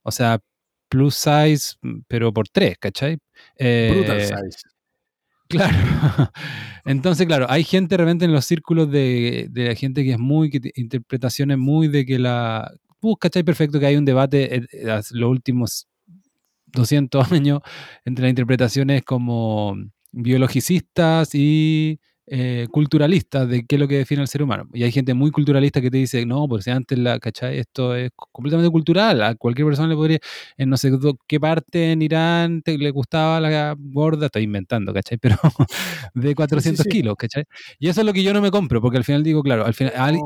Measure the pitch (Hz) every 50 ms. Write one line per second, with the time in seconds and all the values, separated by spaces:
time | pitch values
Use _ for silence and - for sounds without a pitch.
0 | _ 110 - - 127 117 113 107 - _ _ _ _ _ _ _ _ _ - 131
1 | 139 143 - - - 156 147 151 151 156 151 139 - - - _ - 127 113 -
2 | 127 - 123 117 117 117 104 113 104 - - 196 190 104 85 - - 101 - -
3 | 135 147 165 151 - _ _ _ - _ _ - 131 123 120 117 113 113 110 196
4 | 190 - 104 104 101 101 104 101 98 92 - - - _ _ _ _ _ _ _
5 | _ _ _ _ _ _ _ _ _ - 165 170 196 170 - - - - 151 151
6 | 156 147 - - 131 - - - - 139 131 - - - - - - 135 135 135
7 | 131 185 175 156 185 165 160 135 127 120 131 156 160 - - 185 190 156 202 180
8 | 170 160 170 165 180 170 156 143 123 - 170 156 - - 170 165 160 147 139 147
9 | 135 127 127 120 120 120 123 120 113 107 120 123 123 120 117 - 139 135 127 147
10 | 139 131 127 113 120 135 147 156 160 151 151 139 120 - - - 120 113 131 127
11 | 117 - 135 127 - 123 - - 143 139 139 131 127 135 147 156 160 151 143 143
12 | 131 127 135 127 127 123 123 120 120 113 113 110 113 - - _ _ _ _ _
13 | - 226 214 - - 170 - 180 165 170 151 - 160 147 143 147 139 143 143 147
14 | 147 139 127 131 135 135 143 139 135 127 127 123 120 - - - - 110 110 107
15 | 107 - 123 117 117 120 127 127 - - 123 123 120 107 - - - _ _ _
16 | _ _ - - _ _ _ _ _ _ _ _ _ _ - 127 120 - 147 147
17 | 143 123 - 139 131 - 180 156 139 143 143 143 - - - - - - - -
18 | _ 127 127 123 127 127 127 127 123 113 131 120 127 117 - 139 135 135 139 135
19 | - - 131 123 123 120 117 117 113 110 110 107 104 101 98 98 101 101 - _
20 | _ _ - 123 117 123 127 127 131 127 - 135 - - 185 180 - - _ -
21 | 170 160 160 165 160 - - 147 143 147 151 156 156 156 156 156 156 156 156 -
22 | _ _ _ _ _ - 139 127 127 127 123 120 120 113 - 151 151 139 - 151
23 | 147 151 190 170 - - - 135 131 123 123 123 117 - 147 143 143 139 143 139
24 | 131 - 147 143 139 127 - 143 147 135 104 95 80 - - 117 120 120 117 139
25 | 131 131 127 123 139 156 143 151 147 143 143 139 139 143 - 143 127 127 123 135
26 | 131 120 - 123 120 117 123 143 151 139 120 104 95 120 123 131 127 - 143 123
27 | 120 123 120 120 - 113 - - 127 127 139 135 120 - _ - 127 123 123 123
28 | 123 123 - - - - - - 120 147 156 165 170 175 165 160 147 165 170 185
29 | 214 226 180 120 104 110 117 - - 120 120 127 151 151 143 135 160 160 160 151
30 | 156 156 160 147 - - - - - - _ - 135 131 135 127 - 135 131 131
31 | 135 147 139 - _ - 151 147 147 156 165 160 - _ - 175 165 165 165 160
32 | 156 151 160 160 165 170 170 170 170 170 170 160 - - 160 143 143 147 135 139
33 | 127 - - 160 156 160 160 160 160 156 156 151 151 151 147 143 143 139 135 143
34 | 151 160 156 151 151 139 - 107 110 107 104 101 92 - 123 113 98 95 98 98
35 | 92 - 120 117 - 127 107 - - 151 - - 139 - - - 190 180 170 156
36 | 131 - - 127 120 143 143 143 156 143 156 147 - 165 156 - 143 202 190 214
37 | 131 107 101 - - 110 - 139 151 - - - - - - _ 139 170 170 190
38 | 220 214 196 190 190 190 202 208 202 202 180 208 185 123 - 117 110 123 120 131
39 | 117 - 143 143 151 160 156 151 139 139 123 110 - 120 113 - 131 131 - 123
40 | 131 143 156 165 151